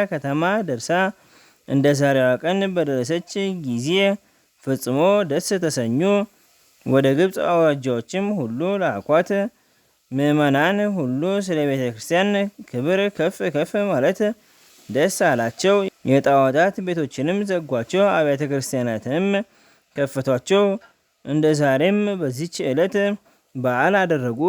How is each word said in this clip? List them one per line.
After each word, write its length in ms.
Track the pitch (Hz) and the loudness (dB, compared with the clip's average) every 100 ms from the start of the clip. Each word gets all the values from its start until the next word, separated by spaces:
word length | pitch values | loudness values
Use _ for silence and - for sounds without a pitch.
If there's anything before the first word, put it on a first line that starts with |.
| 202 | 0
ከተማ 360 | 156 139 147 170 214 | -4 -4 -2 0 0
ደርሳ 280 | 175 120 - 175 190 - _ _ _ _ - | -2 -4 -2 0 0 -4 _ _ _ _ -4
እንደ 180 | 135 143 | 2 2
ዛሬዋ 320 | 139 139 135 127 127 | 4 2 4 2 2
ቀን 220 | 160 196 196 | 0 -2 -2
በደረሰች 640 | 180 147 131 123 170 - 208 196 180 | -2 -2 -2 -2 -4 -6 -6 -4 -4
ጊዜ 280 | 135 117 139 190 196 196 _ _ _ _ | -4 -4 0 2 2 0 _ _ _ _
ፈጽሞ 340 | - 131 123 135 180 208 | -4 -4 -2 0 2 2
ደስ 240 | 170 143 - 190 | 0 -2 -2 -2
ተሰኙ። 400 | 165 135 113 127 190 202 208 _ _ _ _ _ 120 | -2 -2 -2 0 2 0 -2 _ _ _ _ _ 0
ወደ 220 | 135 135 | 4 4
ግብፅ 240 | 139 185 - | 4 0 0
አውራጃዎችም 840 | 170 170 160 139 127 117 117 185 202 | 0 2 2 2 -2 -4 -4 -4 -4
ሁሉ 260 | 208 117 120 175 202 | -4 -4 -4 -4 -2
ላኳት። 520 | 165 101 - 156 175 196 196 _ _ _ _ _ - | -2 -4 2 2 2 -2 -4 _ _ _ _ _ -8
ምዕመናን 680 | 131 147 151 143 139 165 202 208 | -2 2 2 2 4 2 2 -2
ሁሉ 300 | 190 127 131 175 196 | -2 -2 -2 -2 -2
ስለ 180 | 190 156 143 | -2 -2 0
ቤተ 180 | 135 123 | 0 -4
ክርስቲያን 440 | 107 - 170 202 202 202 - - | -6 -2 0 0 0 -2 -8 -10
ክብር 340 | 123 143 190 202 | -4 0 0 0
ከፍ 260 | - 165 - 190 | -2 -4 -2 -4
ከፍ 220 | 147 165 208 | -2 -2 -2
ማለት 360 | 202 147 143 185 208 - _ _ _ _ - | -2 0 0 0 -2 -4 _ _ _ _ -6
ደስ 280 | 117 180 - | 0 0 2
አላቸው። 560 | 175 120 117 - 185 202 190 _ 123 | 0 2 -2 0 2 2 0 _ 0
የጣዖታት 680 | 135 139 139 135 139 190 196 | 2 4 4 4 4 2 0
ቤቶችንም 580 | 185 170 139 - 143 196 202 | -4 -4 -4 -4 -2 -2 -2
ዘጓቸው፣ 580 | 180 147 123 120 185 202 | -4 -2 -4 -2 0 2
አብያተ 360 | 175 147 139 147 | 2 2 0 -2
ክርስቲያናትንም 840 | 139 131 131 120 110 120 156 196 196 - _ _ _ _ - | -4 -2 -4 -2 -4 -4 -2 0 -2 -4 _ _ _ _ -4
ከፈቷቸው። 680 | 139 139 135 123 - 196 202 196 - _ _ _ - | -4 -2 -2 -2 2 2 2 0 -8 _ _ _ -4
እንደ 200 | 151 156 | 0 2
ዛሬም 460 | 147 143 135 180 208 208 190 | 2 2 2 2 2 -2 -2
በዚች 400 | 143 123 170 - | -4 -4 -8 -6
ዕለት 340 | 151 135 190 202 202 202 _ _ _ 131 | -2 0 0 0 -2 -4 _ _ _ -6
በዓል 380 | 123 123 160 196 | -2 2 2 2
አደረጉ። 440 | 180 151 123 117 | 2 0 -2 0